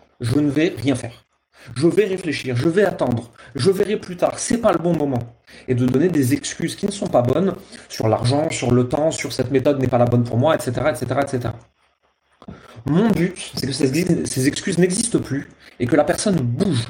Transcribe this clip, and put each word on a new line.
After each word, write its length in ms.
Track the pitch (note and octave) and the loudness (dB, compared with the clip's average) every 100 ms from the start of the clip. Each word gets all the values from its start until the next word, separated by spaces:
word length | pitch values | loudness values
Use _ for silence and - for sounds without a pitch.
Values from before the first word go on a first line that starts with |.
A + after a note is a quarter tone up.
| _ - | _ -8
je 180 | A#2 C#3 | -2 0
ne 100 | D3 | 2
vais 260 | C#3 E3+ - | 2 0 0
rien 160 | B2 | -2
faire ». 300 | C3+ A#2 - _ _ _ _ - | -2 -4 -14 _ _ _ _ -14
Je 140 | A#2 E3 | 0 2
vais 160 | E3+ | 2
réfléchir, 500 | G#3 F#3 E3+ B2+ C3 | 0 -2 -4 -6 -4
je 140 | A#2+ E3 | -2 0
vais 160 | E3+ | 2
attendre, 480 | F#3+ - C3+ A2+ - - - | 2 0 -2 -2 -4 -16 -12
je 160 | C#3 F3 | 0 2
verrai 260 | F#3+ G3 G#3+ | 2 0 -2
plus 200 | - F3+ | -6 -2
tard, 220 | D#3 - | -2 -2
c'est 200 | - A#3+ | -2 0
pas 120 | A3 | 2
le 80 | E3+ | 2
bon 160 | E3+ | 0
moment. 240 | E3 D3 B2 A#2 - - - - | 0 0 -2 -6 -14 -20 -10 -2
Et 80 | |
de 120 | B2 B2+ | 0 2
donner 220 | C3 F3+ | 2 2
des 260 | D#3+ B2 | 2 0
excuses 420 | C#3+ - - E3 - | 0 -4 -6 -6 -4
qui 80 | |
ne 80 | G3+ | -6
sont 140 | - F#3+ | -4 0
pas 160 | - | 2
bonnes 320 | A#2+ D#3+ F#3+ - - - - | 2 2 0 -4 -10 -20 -14
sur 180 | - A2 | -4 0
l'argent, 440 | G#2 A#2+ C#3+ D#3 | 2 2 2 0
sur 200 | - B2 | -2 2
le 160 | B2 B2 | 2 2
temps, 240 | D3 D#3+ | 0 0
sur 220 | D3+ C#3 | -2 -4
cette 180 | - A#2+ | -4 0
méthode 300 | C#3 D3 C#3 | 2 2 2
n'est 80 | B2+ | 2
pas 100 | B2 | 2
la 60 | |
bonne 200 | A#2+ A#2+ | 4 2
pour 120 | A#2 A2+ | 2 2
moi, 180 | D3+ | 2
et 60 | D#3 | 2
cetera, 320 | - A#2+ C#3+ | -2 -2 -2
et 20 | |
cetera, 300 | - A#2 C3+ | -2 -2 -2
et 20 | C#3 | -2
cetera. 280 | B2 A2+ - - _ _ _ _ _ _ _ - - - - | -2 -4 -8 -14 _ _ _ _ _ _ _ -20 -20 -20 -8
Mon 240 | C#3 D#3+ A3+ | 0 2 4
but, 420 | E3+ F3 - - | 2 0 -4 -12
c'est 120 | - C3 | -8 -6
que 60 | |
ces, 540 | C#3 C#3 C#3+ F3+ E3 - | -2 0 0 0 0 -2
ces 200 | - C3 | 0 0
excuses 320 | - - F3 | 0 -2 2
n'existent 420 | F3+ F#3+ A#3 D3+ | 2 2 0 -2
plus 280 | - C3+ - - - - | -2 -6 -8 -16 -20 -6
et 60 | B2 | 2
que 100 | D3+ | 4
la 80 | |
personne 320 | D3 E3+ G#3+ F3 | 4 0 0 0
bouge, 500 | A#2+ B2+ G3+ B2+ | 0 0 0 0